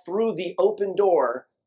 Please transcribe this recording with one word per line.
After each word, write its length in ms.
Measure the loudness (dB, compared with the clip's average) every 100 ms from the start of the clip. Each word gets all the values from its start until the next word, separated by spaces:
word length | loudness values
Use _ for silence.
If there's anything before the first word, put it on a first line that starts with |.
| -6
through 300 | -2 -2 -2
the 180 | -6 0
open 360 | 0 2 -4
door 540 | 0 2 4 2 -4 -10 _